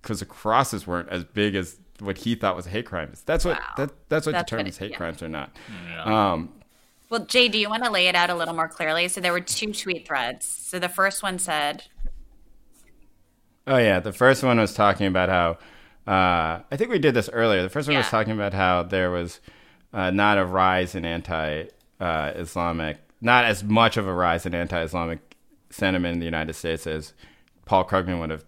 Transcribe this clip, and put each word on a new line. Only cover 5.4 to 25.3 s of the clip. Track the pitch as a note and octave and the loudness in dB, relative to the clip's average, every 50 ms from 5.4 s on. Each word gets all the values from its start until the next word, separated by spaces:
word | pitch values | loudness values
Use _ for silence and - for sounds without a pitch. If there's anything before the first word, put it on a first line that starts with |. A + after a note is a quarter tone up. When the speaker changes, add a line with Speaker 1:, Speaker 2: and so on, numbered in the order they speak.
| C#2 - _ - - - A2 F2+ F2 E2+ | -10 -12 _ -20 -18 -18 -16 -16 -14 -12
Speaker 3:
Yeah. | E2+ E2 D#2+ A2 A2 G#2+ G#2 G2 | -12 -6 -2 0 2 4 4 4
Speaker 1:
Um, | F2 D#2+ E2+ - - - - _ _ _ _ _ _ _ _ _ | 2 0 -4 -8 -12 -20 -20 _ _ _ _ _ _ _ _ _
Speaker 2:
Well, | A3+ A3+ F3 | -6 -6 -4
Jay, | - - B3+ B3 A#3+ | 2 4 4 4 4
do | G3+ A3 | 2 0
you | G#3 G#3 | 0 0
wanna | G#3+ A3+ B3 A#3+ | -2 -2 0 0
lay | G#3 F#3 F3+ F3+ | 2 4 4 4
it | F3 | 4
out | F3 F3 F3 | 4 4 2
a | F3 | 2
little | E3+ E3 E3 E3 | 0 -2 -2 0
more | E3 D#3+ D#3+ | -2 -2 -4
clearly? | - - F3 D#3 D#3+ E3+ F3 F3+ | -4 -4 -2 -2 0 0 0 -2
So | - G3 | -4 -2
there | F3+ F3+ | -2 0
were | F3 F3+ | 0 0
two | F3+ - - - A3 G#3+ | -2 -4 -6 -4 -4 -6
tweet | G#3 - - F#3+ F3 D#3+ - | -6 -8 -6 -6 -8 -8 -6
threads. | - D#3 C3+ A#2+ A#2+ C3+ - - | -4 -2 -2 -2 -4 -6 -8 -8
So | - - - - - - F3+ | -10 -10 -10 -10 -10 -6 -4
the | F3+ F3+ | -4 -4
first | F3+ - F#3+ G3 G3 - | 0 0 0 0 0 -2
one | - G3 F3+ F3+ | -6 -6 -4 -4
said | - - D#3 D3+ D3 D3 D3+ - - _ _ - - - - - - - - - - _ - - _ _ _ _ - _ _ _ - _ _ _ _ _ _ _ _ _ _ _ _ | -4 -2 -2 -2 -2 -2 -4 -6 -14 _ _ -6 -6 -6 -6 -8 -16 -20 -20 -20 -20 _ -20 -20 _ _ _ _ -20 _ _ _ -20 _ _ _ _ _ _ _ _ _ _ _ _
Speaker 1:
Oh, | - C3+ | 2 4
yeah. | B2+ A#2 G#2+ F#2+ F2+ | 4 6 6 4 4
The | F2 A2 | 0 -4
first | F#2+ - B2 C3 C3+ B2+ | 0 6 6 6 6 6
one | - B2+ A#2+ A#2 | 4 2 4 4
was | A2 G2+ - | 2 2 2
talking | - G#2+ G2+ F#2+ - G#2 | 4 4 4 6 4 0
about | F#2+ F2+ F#2 F#2 F2+ | 2 2 2 4 4
how, | F#2+ F2+ E2+ E2 E2 - - - - - - _ _ - - G#2+ | 4 4 4 2 0 -2 -10 -20 -20 -20 -20 _ _ -16 -4 0
uh, | G2 F#2+ F#2 F2+ F2 E2+ D#2+ E2 E2 E2+ - _ | 2 4 4 4 4 2 0 0 -4 -6 -8 _
I | C#3 | -4
think | C#3 A3 B3 | -4 -2 0
we | B3 D#3+ | 0 2
did | C#3 D3+ A#2+ | 2 4 4
this | A#2+ G#2 - | 2 0 0
earlier. | - A#2 A2+ A2+ G#2 F#2 | 0 0 2 4 4 2
The | F2+ F#2+ | 0 -2
first | - C#3+ C#3+ C#3+ | -4 -4 -2 0
one | D3 | 0
was | C#3 B2 | 0 0
Speaker 2:
Yeah. | - | 0
Speaker 1:
talking | - A2 G#2+ G#2+ | 0 0 0 0
about | A2 G#2+ G#2 G2+ F#2+ | -2 -2 -2 -2 0
how | G2 F#2+ F#2 F2+ F2+ | 2 2 4 4 2
there | E2+ F2 G2 F#2 F#2 F2+ | 0 0 0 0 0 0
was, | F2+ F2 F2 E2+ - - _ - - - - _ _ _ _ _ | 0 -2 -4 -6 -10 -16 _ -20 -20 -20 -20 _ _ _ _ _
uh, | - G#2 F#2 F#2 | -6 -2 -2 0
not | F#2 G2+ G2+ G#2 G#2 G2 | 2 4 4 4 4 4
a | F#2 | 2
rise | F2+ F#2 F#2+ F#2 F#2 F#2 F#2 F#2 F2 - | 2 2 4 4 4 4 2 0 -2 -4
in | F#2 E2 | -6 -6
anti, | E2+ E2 E2+ - - E2+ D#2+ D#2 D#2 D2+ D#2 D#2+ - _ _ _ _ _ _ | -4 -6 -6 -6 -4 -4 -4 -2 -2 -4 -6 -8 -10 _ _ _ _ _ _
uh, | F#2+ E2+ E2 D#2 D2+ D2 - | -4 -2 -2 -2 -2 -4 -6
Islamic, | F2 F2 D#2 - F2+ E2+ E2+ E2 E2 D#2 D#2 D2+ - _ _ _ _ | -8 -10 -8 -6 -4 -4 -2 -2 -4 -4 -6 -8 -10 _ _ _ _
not | A2 A#2 B2 B2 A#2+ | 2 4 4 6 6
as | A#2 G#2+ F#2 | 4 0 0
much | G2+ G#2 G#2+ A2 A#2 A2+ - | 0 2 4 4 4 4 2
of | A2+ G2+ F#2+ | 0 -2 -2
a | F2+ | 0
rise | F2 F2+ E2+ E2+ F2 - | 0 2 2 2 0 -2
in | F#2 F2 | -4 -4
anti-Islamic | E2+ F2 E2 F2+ F2 E2 D#2+ F2+ F2 E2+ E2 E2 E2 _ _ | -4 -4 -2 -2 -4 -4 -4 -4 -4 -4 -4 -6 -10 _ _